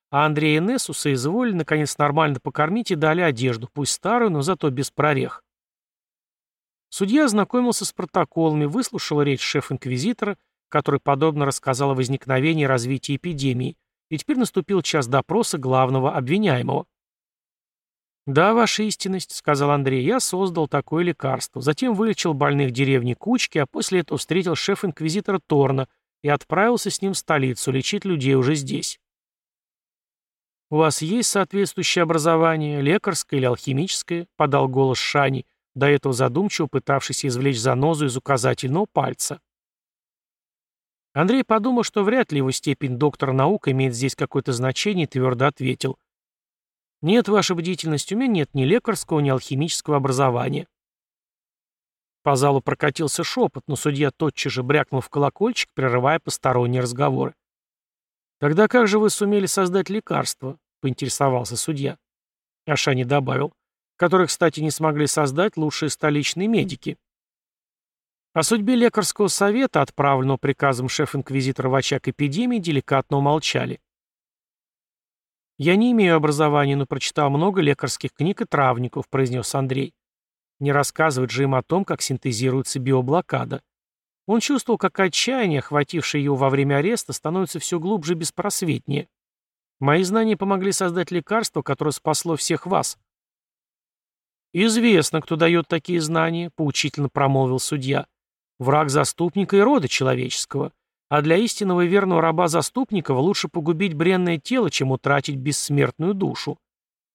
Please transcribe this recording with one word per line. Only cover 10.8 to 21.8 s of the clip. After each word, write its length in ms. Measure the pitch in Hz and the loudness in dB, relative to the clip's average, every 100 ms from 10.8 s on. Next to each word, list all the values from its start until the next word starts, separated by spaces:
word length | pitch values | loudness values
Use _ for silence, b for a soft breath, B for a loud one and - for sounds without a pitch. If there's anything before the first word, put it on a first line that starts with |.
| 147 139 | 0 0
подробно 440 | - 139 160 147 139 | 2 2 2 2 -2
рассказал 460 | - 135 127 139 | -2 -2 0 0
о 40 | 131 | 0
возникновении 680 | 123 135 - 131 156 160 | -2 -4 -2 0 0 2
и 40 | 135 | 2
развитии 500 | 127 123 135 - 139 | 0 0 -4 -4 -6
эпидемии, 580 | 180 147 135 123 135 - _ _ - | -6 -2 -2 -2 -4 -10 _ _ -10
и 80 | 156 | -6
теперь 200 | - 254 | -2 0
наступил 440 | 220 190 - 190 | 0 -2 0 0
час 260 | - 156 120 | 0 -2 2
допроса 500 | 135 - 220 - 156 | 0 0 0 -2 -2
главного 580 | 131 131 131 131 131 151 | 0 2 2 2 0 -2
обвиняемого. 720 | 127 190 208 123 123 139 - _ _ _ _ _ _ _ _ _ _ _ _ _ - | 0 0 2 0 -2 -4 -6 _ _ _ _ _ _ _ _ _ _ _ _ _ -2
«Да, 280 | 135 196 | 2 4
ваша 300 | 233 220 - | 4 2 0
истинность», — 480 | 214 - 190 190 - - | -2 -4 -4 -6 -8 -6
сказал 360 | - 139 143 | 0 2 2
Андрей, — 320 | 143 135 131 139 | 2 0 0 0
«я 140 | 247 | 0
создал 480 | - 185 190 170 147 | -2 -2 -2 -2 -2
такое 360 | 143 - 160 | -2 -2 -2
лекарство, 580 | 175 156 135 127 - 127 | -2 -2 -4 -4 -6 -6
затем 320 | 131 151 | -4 0